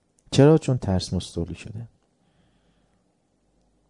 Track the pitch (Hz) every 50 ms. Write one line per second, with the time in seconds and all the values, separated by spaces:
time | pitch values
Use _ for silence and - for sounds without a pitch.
0 | _ _ _ _ _ _ - - 135 151 160 156 - 135 127 120 - 98 92 90
1 | - - 92 90 - - - 87 82 85 85 - - 107 104 113 117 - _ _
2 | _ _ _ _ _ _ _ _ _ _ _ _ _ _ _ _ _ _ _ _
3 | _ _ _ _ _ _ _ _ _ _ _ _ _ _ _ _ _